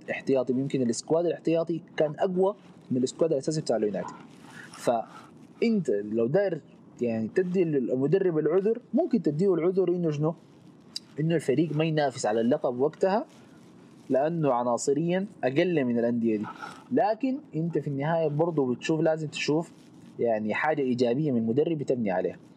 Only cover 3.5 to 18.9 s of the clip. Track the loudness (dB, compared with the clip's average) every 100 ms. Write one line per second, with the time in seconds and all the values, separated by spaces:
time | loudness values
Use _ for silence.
3.5 | -2 -2 0 0 -2 -8 -12 -20 -20 -20
4.5 | -20 -20 -6 -2 -2 -4 -14 -20 -20 -20
5.5 | -2 0 2 0 -2 -2 -2 0 2 0
6.5 | -4 -8 -20 -20 -6 -4 -2 -2 -2 0
7.5 | 0 2 0 0 0 2 2 2 2 2
8.5 | 2 2 -2 -2 -2 0 0 0 0 2
9.5 | 2 2 2 2 0 0 0 -2 -4 -10
10.5 | -20 -20 -20 -18 -16 -12 -4 0 0 2
11.5 | 2 2 0 0 2 0 0 -2 0 2
12.5 | 2 0 0 -2 2 0 0 -2 -10 -20
13.5 | -20 -20 -20 -20 -18 -2 0 0 0 2
14.5 | 2 0 0 2 2 2 0 -2 -4 -2
15.5 | 2 2 2 0 0 0 0 0 0 -2
16.5 | -10 -14 -16 -4 0 0 0 -2 -4 -6
17.5 | -4 -2 -2 -2 -2 0 0 0 0 0
18.5 | 0 0 -2 -2